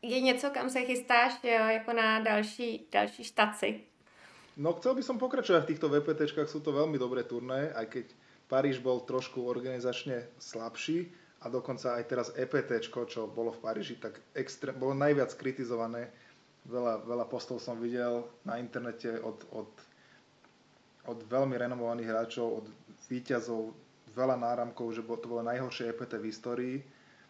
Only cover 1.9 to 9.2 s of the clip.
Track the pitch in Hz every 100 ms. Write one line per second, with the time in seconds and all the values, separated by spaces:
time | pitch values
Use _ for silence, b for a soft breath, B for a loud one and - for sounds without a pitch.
1.9 | 226 220 220 220 208 214 - 233 226 -
2.9 | 202 208 - 220 - 214 - 208 214 -
3.9 | _ _ B B B B 147 156 170 254
4.9 | 262 254 233 254 262 - 170 151 151 151
5.9 | 147 147 151 147 - 151 156 147 139 156
6.9 | 139 123 123 117 120 127 131 151 113 110
7.9 | 127 113 - b b b 131 143 127 127
8.9 | 123 123 127